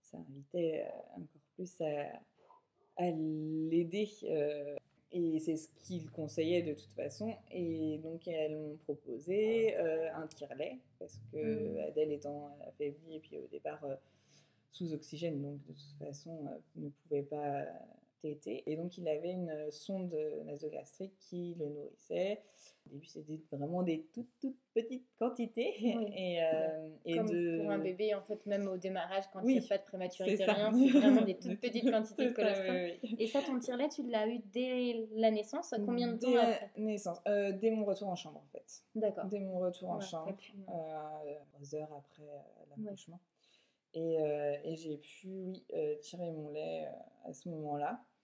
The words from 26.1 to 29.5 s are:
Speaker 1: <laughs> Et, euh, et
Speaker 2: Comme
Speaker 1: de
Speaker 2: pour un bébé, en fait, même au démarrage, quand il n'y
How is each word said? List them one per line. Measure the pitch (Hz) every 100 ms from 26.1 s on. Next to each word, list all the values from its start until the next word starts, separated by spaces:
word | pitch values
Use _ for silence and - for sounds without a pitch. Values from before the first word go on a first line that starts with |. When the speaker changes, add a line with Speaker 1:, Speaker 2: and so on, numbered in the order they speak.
Speaker 1:
<laughs> | 196
Et, | 185 170
euh, | 160 160 160 156 156 156 -
et | 165
Speaker 2:
Comme | 214
Speaker 1:
de | 170 175 165
Speaker 2:
pour | 160
un | 151
bébé, | 160 185 214 202
en |
fait, | 190 208 202
même | 202 196
au | 185
démarrage, | 185 185 170 190 190
quand | 190
il |
n'y | 226